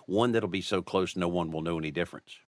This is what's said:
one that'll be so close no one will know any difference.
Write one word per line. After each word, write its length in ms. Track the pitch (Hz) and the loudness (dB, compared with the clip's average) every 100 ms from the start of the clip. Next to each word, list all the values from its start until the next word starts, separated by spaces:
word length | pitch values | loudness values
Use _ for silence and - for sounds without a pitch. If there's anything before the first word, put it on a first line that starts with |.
| - | -2
one 260 | 95 120 | 2 4
that'll 160 | 113 101 | 4 0
be 100 | 95 | -2
so 220 | - 95 | 0 -2
close 340 | 87 95 90 95 | 0 0 0 0
no 140 | 87 | 0
one 200 | 87 82 | 0 0
will 100 | 78 | -2
know 160 | 82 85 | -2 -2
any 100 | 78 | -2
difference. 480 | 76 85 - - - | -2 -4 -6 -18 -20